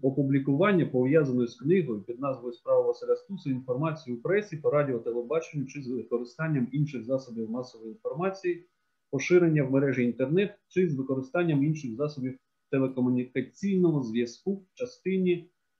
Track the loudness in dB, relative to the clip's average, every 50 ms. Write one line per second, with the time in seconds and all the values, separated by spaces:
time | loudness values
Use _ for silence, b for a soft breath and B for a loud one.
0 | -2 0 2 2 2 2 2 2 2 2 2 4 4 4 4 4 2 2 2 2
1 | 2 4 4 4 4 4 2 0 0 -2 -4 -4 0 2 2 2 2 0 -4 -6
2 | -8 -10 -10 -6 -6 -6 -6 -6 -8 -12 -12 -6 -2 2 2 4 4 2 0 -2
3 | 0 -2 -2 -2 -2 -8 -12 -8 -4 -4 -4 -4 -4 -4 -2 -2 -2 -2 -4 -6
4 | -8 -8 -8 -6 -2 0 0 0 -2 -4 -6 -4 0 2 2 2 2 0 -2 -4
5 | -4 -4 -4 -4 -4 -2 -2 -4 -4 -4 -6 -8 -8 -8 -8 -12 -8 -8 -8 -8
6 | -6 -4 -4 -4 -4 -6 -6 -4 -2 0 0 0 0 0 0 -2 -2 -2 -4 -6
7 | -4 -2 -4 -4 -4 -6 -8 -8 -6 -6 -6 -8 -8 -10 -14 -16 -16 -16 -14 -10
8 | -10 -8 -6 -4 -4 -4 -4 -4 -4 -6 -6 -6 -8 _ _ _ _ _ _ _
9 | _ _ -6 -4 2 4 6 6 6 6 4 4 2 2 2 2 2 2 2 2
10 | 0 0 0 0 0 2 2 2 2 0 -4 _ _ _ 0 2 2 2 0 -2
11 | -2 -2 -2 -4 -4 -2 0 0 2 2 2 2 2 2 0 -2 -4 -8 -6 -4
12 | -4 -4 -4 -6 -6 -8 -8 -10 _ _ _ _ _ -2 0 0 0 0 0 0
13 | 0 2 2 0 -2 -2 -4 -6 -6 -6 -6 -4 -2 0 2 4 4 4 4 2
14 | 0 -2 -2 -2 -2 -2 -6 -8 -6 -6 -6 -6 -8 _ _ -10 -10 -10 -10 _
15 | -4 -2 0 2 2 2 0 0 -4 -10 _ _ _ _ _